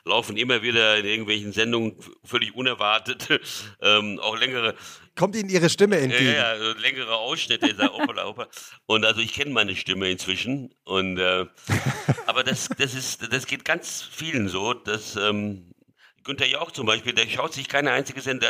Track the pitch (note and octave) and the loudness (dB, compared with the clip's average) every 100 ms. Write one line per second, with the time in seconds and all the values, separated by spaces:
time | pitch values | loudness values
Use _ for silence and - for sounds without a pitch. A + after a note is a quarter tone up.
0 | - G#2+ A2 G#2+ B2 B2 A2+ A#2 A2 G#2+ | -2 0 0 -2 0 0 2 4 4 4
1 | G#2 A2 G#2 G#2+ G#2 G2+ A2+ A#2 A2 - | 2 -2 0 -2 -2 -2 0 2 0 -4
2 | - - - B2 A2+ G#2+ B2+ A2+ G#2 A2 | -14 -20 -4 -2 -2 -4 -4 0 2 2
3 | B2 B2+ - D3+ - - G#2 G2+ G2+ G#2 | 0 -6 0 0 0 -12 -12 0 4 4
4 | G#2 G2 A2 A2+ B2+ B2+ A2+ - - - | 4 -4 -4 0 -2 0 -2 -2 -10 -18
5 | - - F#3+ A3 G3 F3+ D#3+ - G#3 F#3 | -14 -2 0 0 0 4 4 6 4 6
6 | C3 B2 C3 D3 A#2 A2 A2 A2+ A#2+ C3 | 4 4 4 4 2 2 0 0 0 0
7 | A2+ A2+ A#2 D#3+ - A#2 - - C4 - | -2 -2 -2 -2 -2 0 0 2 0 0
8 | - G#2 F#2 A#2 A2+ - - - - A2 | -2 -2 -6 -6 -10 -14 -18 -10 0 4
9 | A2 A2 A2+ - C#3+ A#2+ G2+ F#2 - F#2 | 4 4 0 -2 0 2 2 0 -2 0
10 | F#2+ F2+ - F#2 A2 C#3 B2 _ - F#2+ | 0 -2 -2 -4 -2 -4 -6 _ -4 0
11 | F#2+ F2+ F2+ F#2 F2+ - - G#2 C3+ - | 0 0 2 2 -2 -8 -2 -2 0 -2
12 | - C#3+ - A#2+ B2+ - - - C3+ B2+ | -2 -2 0 0 0 -2 -4 -2 -4 -4
13 | - - A2+ B2+ - C3+ - D#3+ - - | -8 -8 -4 -4 -4 -4 -2 -4 -4 -10
14 | - - D#3+ C#3 G2+ F#2 G#2+ A#2+ G2+ A2 | -12 -10 -4 -2 -2 0 -2 -2 -4 -6
15 | - G#2 G#2 G#2 G#2 G2 F2 _ _ _ | -4 -2 0 0 -2 -6 -12 _ _ _
16 | - _ - C3+ C3 C3+ E3 - A2 A2 | -20 _ -10 -2 0 0 -4 -4 0 0
17 | A#2+ A2 A2+ - D#3 C#3 B2+ C#3 D3 B2+ | 0 -2 0 0 -4 -4 -2 0 2 0
18 | C#3+ C#3 C3 C3 | -2 -6 -4 -2